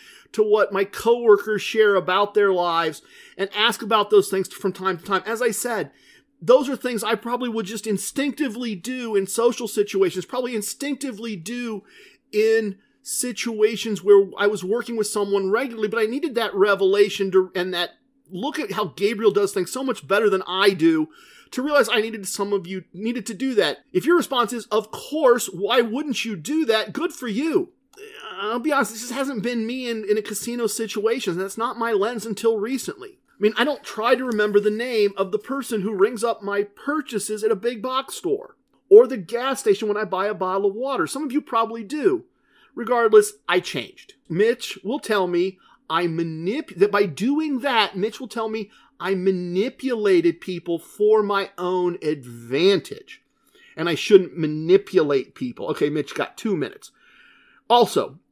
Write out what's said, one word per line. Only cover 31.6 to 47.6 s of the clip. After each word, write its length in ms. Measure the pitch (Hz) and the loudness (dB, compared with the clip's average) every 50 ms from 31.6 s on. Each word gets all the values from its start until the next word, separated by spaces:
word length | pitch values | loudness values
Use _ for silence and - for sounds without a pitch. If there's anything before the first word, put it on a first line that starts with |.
| 226 254 240 233 | -6 -6 -4 -4
my 140 | 226 233 226 | -4 0 0
lens 340 | 190 202 233 247 220 214 226 | 0 0 0 -2 -4 -6 -8
until 320 | 202 - 226 226 226 208 | -6 -2 0 0 0 0
recently. 580 | 202 240 269 240 - - 143 - 123 - - _ _ _ | -2 -4 -4 -4 -6 -8 -12 -12 -14 -20 -20 _ _ _
I 80 | _ - | _ 0
mean, 140 | 196 220 214 220 | 0 0 2 2
I 60 | 247 | 0
don't 200 | 302 277 - - | 0 -2 -4 -8
try 300 | - - 214 220 240 262 | -12 -8 -2 2 2 2
to 120 | 247 262 | 2 0
remember 340 | 247 226 208 208 214 202 202 | -2 0 0 2 4 4 2
the 100 | 190 214 | 2 2
name 440 | 208 220 240 254 240 214 202 202 202 196 | 0 -2 -4 -2 0 2 2 2 2 -2
of 140 | 196 185 | -4 -2
the 80 | 190 208 | -4 -6
person 420 | - - 269 277 240 - 233 208 | -4 -4 -6 -6 -6 -4 -4 -2
who 140 | 180 220 214 | -2 -2 2
rings 280 | 185 196 233 254 196 226 | 2 2 2 2 0 -2
up 200 | 233 226 233 208 | -2 -2 -2 -4
my 200 | 202 202 202 202 | -4 -2 -2 -2
purchases 800 | 202 _ - - 285 302 311 277 - 233 202 - - 214 208 214 | -4 _ -12 -6 -4 -4 -4 -4 -4 -6 -6 -4 -4 -6 -2 0
at 80 | 220 | 0
a 40 | 220 | 0
big 260 | 185 214 240 254 214 | 0 -2 -4 -4 -4
box 340 | 202 254 262 262 262 - - | -6 -4 -4 -4 -4 -6 -10
store 420 | - - 165 143 - - - - _ _ _ _ _ _ - | -8 -4 -2 -2 -2 -4 -10 -20 _ _ _ _ _ _ 10
or 200 | 196 220 254 226 | 10 10 10 10
the 100 | 262 214 | 2 -8
gas 440 | 170 - 226 233 254 269 262 - | -8 -6 -6 -4 -2 -2 -2 0
station 260 | - 226 196 - 226 208 | 2 2 2 2 2 -2
when 100 | 208 208 | -2 -2
I 60 | 214 | -4
buy 240 | 170 190 185 196 208 | -4 -2 -2 -2 -2
a 80 | 208 | -2
bottle 340 | 170 185 185 185 196 202 196 | -4 -4 -2 -2 0 0 0
of 60 | 196 | -2
water. 320 | 220 254 269 269 220 156 147 | -2 -4 -4 -2 -2 -2 -4
Some 160 | - 269 311 | -4 -6 -6
of 80 | 262 | -2
you 100 | 240 302 | -4 -4
probably 420 | - - 247 226 233 220 226 233 214 | -4 -2 -2 -2 0 -2 -4 -10 -10
do. 420 | 190 294 302 262 180 131 110 - _ _ _ _ _ _ _ _ _ - | -8 -4 0 2 2 2 0 -4 _ _ _ _ _ _ _ _ _ -12
Regardless, 580 | 233 233 214 247 240 233 220 214 214 208 - - _ _ | -8 -4 0 2 2 4 8 8 8 6 6 0 _ _
I 140 | - 175 185 | 0 0 0
changed. 540 | 175 - - 135 110 - - - - _ - _ _ - | 0 -2 -8 -8 -8 -10 -14 -20 -20 _ -20 _ _ -6
Mitch 480 | 165 175 214 233 254 - - - - - - | -2 0 2 2 0 -2 -4 -12 -12 -10 -8
will 140 | 196 262 277 | -6 -6 -6
tell 280 | - - 214 196 180 175 | -4 -2 -2 0 0 0
me 300 | 175 170 180 196 190 _ _ _ _ _ _ - | 0 0 -2 -2 -4 _ _ _ _ _ _ -6
I 160 | 160 170 175 | -4 -2 -2
manip-, 720 | 170 160 165 170 165 160 160 165 185 233 311 - - - 165 | -2 -2 -2 -4 -4 -6 -6 -6 -4 -4 -6 -6 -6 0 2
that 140 | 196 208 | 2 2
by 160 | 196 202 202 180 | 4 2 0 0
doing 520 | 139 127 196 254 285 302 311 302 277 | -2 -2 -2 0 0 0 0 -2 -2
that, 380 | 240 | -2